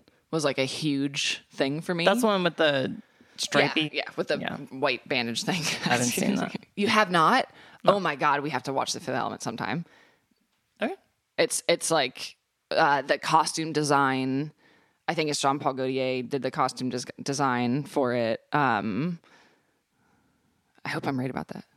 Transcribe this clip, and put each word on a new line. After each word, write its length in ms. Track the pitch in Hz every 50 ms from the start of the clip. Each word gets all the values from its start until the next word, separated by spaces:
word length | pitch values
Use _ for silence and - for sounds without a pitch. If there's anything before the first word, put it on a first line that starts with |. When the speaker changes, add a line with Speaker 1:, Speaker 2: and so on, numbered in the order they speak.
| _ _ _ _ _ -
Speaker 1:
was, 140 | - 160 147
like, 120 | 143 127 -
a 60 | 135
huge 800 | 131 - - 156 156 143 139 139 143 139 143 - - - - - _
thing 300 | - - 147 135 143 156
for 140 | 165 - 180
me. 100 | 170 170
Speaker 2:
That's 160 | 185 202 240
the 60 | 247 220
one 160 | 202 190 180
with 140 | 170 160 -
the 340 | 165 151 143 135 131 - -
Speaker 1:
Yeah, 40 | - - _ _ _ - _ _ -
Speaker 2:
stripey. 520 | - - - 143 139 147 139 160 156 147 -
Speaker 1:
yeah, 100 | 151 - - - -
with 100 | 185 -
the 100 | 156 127
Speaker 2:
Yeah. 200 | - - - - 143 -
Speaker 1:
white 380 | - 135 135 143 127 - - -
bandage 360 | 143 127 120 117 117 110 -
thing. 180 | - 185 175
<laughs> 240 | 151 - - - -
Speaker 2:
I 40 | -
haven't 180 | 123 123 123 123
seen 280 | - - - - -
that. 200 | - - - - - - _ -
Speaker 1:
You 120 | - 202 220
have 220 | 226 214 214 175
not? 380 | 180 170 160 165 226 269 - - - - - - - - -
Speaker 2:
No. 100 | - 196
Speaker 1:
Oh 60 | 202
my 160 | 180 165 147
God, 260 | 135 165 147 139 143
we 80 | 139 151
have 140 | 151 127 -
to 100 | 139 135
watch 200 | 135 123 - -
The 60 | 127
Fifth 160 | - - 127
Element 260 | 127 113 110 104 -
sometime. 440 | - 127 - - - 104 110 165 165 _ - - _ _ _ _ _ _ _ _ _ _ _ _ _ _ _ -
Speaker 2:
Okay. 120 | 202 269 381 - _ _ _ _ _ _ _ -
Speaker 1:
It's, 260 | 165 160 - - - -
it's 220 | 170 165 - -
like, 460 | 165 156 135 131 - - - - - _ _ _ _ _ _ -
uh, 300 | - - 160 147 139 143 131
the 140 | - 151 139
costume 540 | - - 156 160 156 160 - - 160 160
design. 800 | 156 151 151 143 147 139 139 131 131 131 131 131 131 135 151 151 - _ _ _ _ _ _ _ _ _ - -
I 60 | 165
think 160 | 165 156 151
it's 100 | 143 -
Jean-Paul 340 | - 139 139 147 135 147 135
Gaultier 500 | 131 131 131 135 131 131 131 127 127 123
did 180 | 113 143 135
the 80 | 120 131
costume 380 | - 165 135 127 - - 127 127
des-, 140 | - 127 - - - -
design 640 | - - 139 135 143 135 123 120 123 120 123 147 143
for 300 | - - 151 135 123 120
it. 280 | 123 117 113 113 - _ -
Um, 680 | - 147 143 131 113 104 - 110 95 107 147 180 175 170 _ _ - - _ _ _ _ _ _ _ _ _ _ _ _ _ _ _ _ _ _ _ _ _ _ _ _ _ _ _ _ -
I 60 | -
hope 180 | - - - 143
I'm 120 | 139 127
right 100 | 127 135
about 200 | 127 - 76 -
that. 140 | - - - _ _